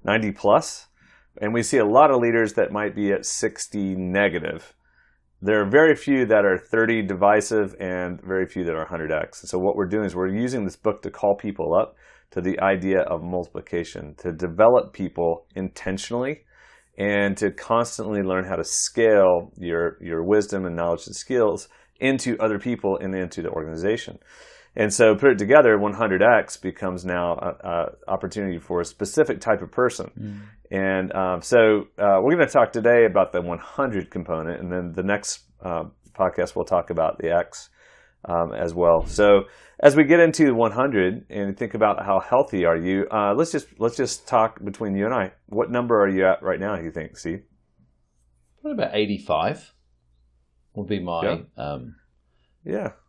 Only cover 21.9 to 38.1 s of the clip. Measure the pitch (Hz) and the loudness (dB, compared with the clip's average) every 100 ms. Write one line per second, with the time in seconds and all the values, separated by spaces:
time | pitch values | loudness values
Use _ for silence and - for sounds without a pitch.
21.9 | _ 131 135 131 110 110 104 123 117 101 | _ -2 -2 -4 -2 -2 -2 -4 -4 -2
22.9 | 95 95 95 90 - 85 - 78 80 92 | -4 -4 -6 -6 -8 -8 -6 -8 -6 -2
23.9 | 117 - 90 _ - - - _ - 107 | -2 -6 -18 _ -20 -20 -20 _ -4 -2
24.9 | 98 113 104 139 110 104 143 127 107 104 | 4 4 6 4 4 6 6 8 4 2
25.9 | 101 110 92 104 113 - - 95 90 98 | -2 0 4 4 4 2 -8 -10 -8 -8
26.9 | 90 90 90 87 85 - - 98 85 82 | -8 -6 -4 -2 -4 -6 -8 -6 -4 -4
27.9 | - - 95 92 107 98 87 - 90 85 | -8 -8 -6 -6 -6 -6 -8 -6 -4 -4
28.9 | - 101 - 147 104 - 104 92 - 123 | -6 -6 0 0 0 -2 -2 -2 -2 -2
29.9 | - - - 107 101 104 _ _ 95 95 | -2 -14 -12 -14 -14 -18 _ _ -4 -2
30.9 | 95 95 95 92 90 - 120 110 107 - | -2 -2 -2 -2 -4 2 6 6 4 0
31.9 | - 101 98 117 170 139 143 117 120 113 | -2 2 4 4 2 2 4 2 2 4
32.9 | 120 113 92 92 90 87 85 - - 135 | 6 6 4 0 -2 -6 -8 -10 -6 -4
33.9 | 104 82 101 85 82 80 85 90 90 87 | -4 -8 -10 -6 -6 -6 -8 -6 -6 -6
34.9 | 85 92 101 - - _ _ 92 82 80 | -6 -4 -4 -4 -12 _ _ -8 -6 -8
35.9 | _ _ - 92 - 90 - 85 90 87 | _ _ -2 -2 0 -6 -4 -2 -2 -2
36.9 | 82 80 - 82 85 87 - - _ _ | -2 -2 -2 -2 -2 -2 -12 -20 _ _
37.9 | _ _ | _ _